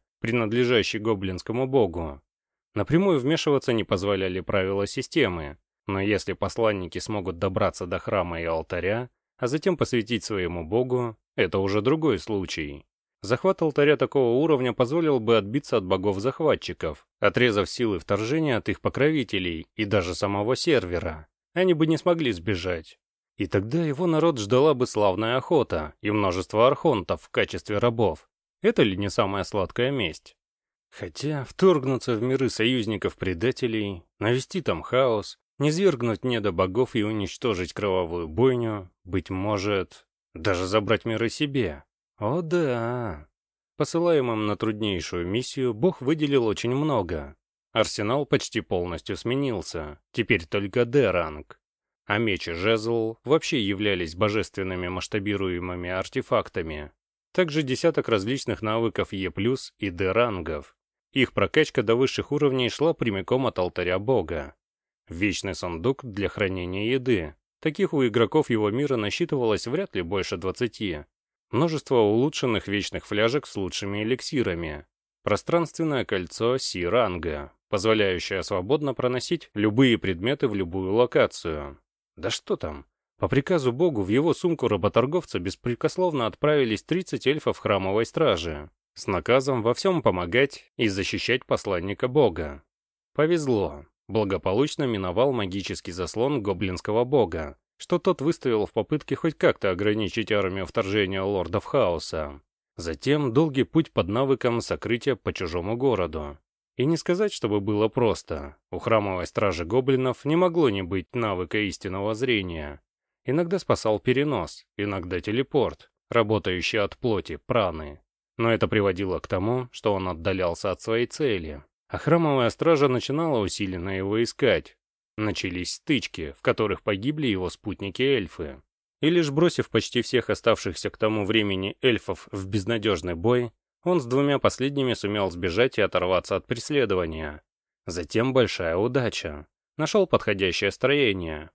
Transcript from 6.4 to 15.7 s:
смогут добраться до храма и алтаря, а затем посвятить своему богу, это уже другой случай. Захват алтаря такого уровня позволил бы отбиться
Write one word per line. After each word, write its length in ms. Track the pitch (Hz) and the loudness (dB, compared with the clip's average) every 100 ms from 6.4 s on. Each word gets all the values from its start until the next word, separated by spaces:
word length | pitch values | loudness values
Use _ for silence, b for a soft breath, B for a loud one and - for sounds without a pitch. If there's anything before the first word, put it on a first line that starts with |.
| 101 - 113 101 87 90 | -4 2 2 2 -4 -8
смогут 400 | - 104 92 85 | -4 -4 -4 -2
добраться 480 | 98 95 95 - 87 | -2 0 0 -2 -6
до 120 | 92 | -6
храма 420 | - 104 87 85 | -2 -2 -2 -4
и 40 | |
алтаря, 640 | 82 82 80 87 92 113 123 _ _ - | -2 -2 -2 -4 -2 -2 -6 _ _ -6
а 120 | 123 | -2
затем 280 | 156 196 170 | 0 0 0
посвятить 480 | 117 120 107 113 | 0 0 0 -4
своему 400 | - 101 87 87 | -2 -2 -2 -4
богу, 540 | 78 110 127 127 120 107 _ - | 0 0 2 0 -2 -8 _ 0
это 220 | 92 98 | 2 2
уже 240 | 98 104 | 2 2
другой 360 | 117 160 156 95 | 2 2 2 0
случай. 680 | - 101 87 - 73 71 - _ _ - | -2 -4 -4 -6 -8 -10 -18 _ _ -12
Захват 380 | 101 123 185 185 | -2 2 2 2
алтаря 340 | 160 147 147 139 | 0 4 4 4
такого 420 | 131 139 120 123 | 2 4 4 4
уровня 340 | 160 139 127 | 4 2 2
позволил 460 | 117 123 165 160 131 | 0 0 2 2 2
бы 180 | 107 113 | 4 4
отбиться 420 | 101 135 - | 4 -4 0